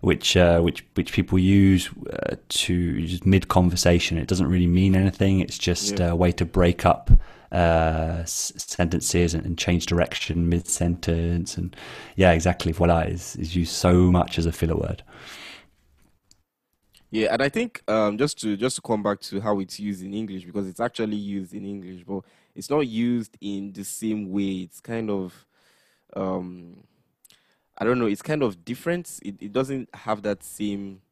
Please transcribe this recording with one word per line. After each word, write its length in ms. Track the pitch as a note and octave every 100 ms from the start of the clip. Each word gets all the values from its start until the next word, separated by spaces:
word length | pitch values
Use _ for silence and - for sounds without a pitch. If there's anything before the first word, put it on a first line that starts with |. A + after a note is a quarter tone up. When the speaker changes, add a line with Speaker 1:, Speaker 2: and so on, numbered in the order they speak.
Speaker 1:
which, 360 | - E2+ - F#2+
uh, 240 | F2 E2+
which, 240 | E2+ - - -
which 180 | F2
people 260 | - F2+ F#2+
use, 500 | F#2 G2+ G2 F#2 - - -
uh, 220 | - - - _
to 560 | - - F2+ F2 C#2+ E2
just 200 | F2+ F#2+
mid 220 | F#2+ -
conversation. 680 | F#2+ F2+ F2 F2+ F2 - E2
It 100 | D2
doesn't 200 | F#2 F2+
really 200 | F2+ F2
mean 280 | F2 F#2+ F#2+
anything. 440 | F#2+ - G2 F#2+
It's 180 | - -
just 420 | - F2 - G2+
Speaker 2:
Yeah. 20 |
Speaker 1:
a 140 | F2 E2+
way 160 | F2
to 120 | F2 E2+
break 400 | - F2 F2 F2+
up, 260 | D#2 - - - - -
uh, 680 | - E2+ E2 D#2+ D#2+ D#2+ E2
s-, 320 | E2+ - - -
sentences 760 | - - F2 F2 - F2+ F2
and, 120 | E2 -
and 120 | E2+
change 280 | - F2 -
direction 600 | F2 E2 - - E2+ E2+
mid 180 | E2+ -
sentence. 880 | - F2 E2+ - E2 E2+ F2 E2 -
And 180 | F2+ - - - - -
yeah, 160 | F#2
exactly. 400 | E2 E2+ F2 F2+
Voilà 360 | D#2+ F2 E2 D#2+
is, 260 | E2+ - -
is 180 | E2 F2
used 180 | E2+
so 380 | - F#2 F2+ F2+
much 260 | F2 - -
as 60 | E2
a 60 |
filler 240 | E2 E2+ E2
word. 260 | - - - - - - - - _ _ _ _ _ _ _ _ _ _ _ _ _ _ _
Speaker 2:
Yeah, 200 | A2 G#2+
and 80 | A#2
I 80 | C#3
think, 320 | A3 A#3+ - -
um, 300 | A2 G#2+ G#2
just 220 | C#3+ -
to, 160 | A2 G2+
just 180 | B2 -
to 40 |
come 200 | - A2
back 200 | G#2 G2+
to 180 | - G2
how 200 | G#2+ G#2
it's 200 | F#2+ -
used 240 | G#2 G2
in 100 | F#2
English, 300 | G2+ A2 F#2+
because 240 | F2 G2+ F#2+
it's 140 | F2
actually 340 | - - A2 G#2
used 380 | G2+ G2 F#2
in 120 | G2+ G2
English, 380 | G2+ F2+ F#2 F2
but 160 | G2 - _ _
it's 160 | - -
not 120 | D3
used 560 | C#3 A2 A#2+ A#2+ A2 _
in 320 | G2+ G2+ G2+
the 140 | F#2+ G2
same 440 | - A2 G#2+ G2
way. 320 | G2 G2 F#2
It's 180 | F2+ -
kind 280 | - A2+ A2
of, 360 | G2+ F#2 - _ _ _ _ _ _ _ -
um, 680 | F#2+ F#2+ F2+ F2+ F2 F2 _ _ _ _ _ _ _ _ _ -
I 80 | G#2+
don't 140 | B2
know, 80 | A2+
it's 140 | G2+
kind 200 | - D3+
of 220 | C3 F2+ -
different. 540 | B2 - F3 E3+ -
It, 120 | - G3
it 120 | -
doesn't 400 | C3 C3+ C3+ A#2+ -
have 280 | - G#2+
that 200 | G#2 G2+
same 580 | - - G#2 G2+ G2 F#2+ _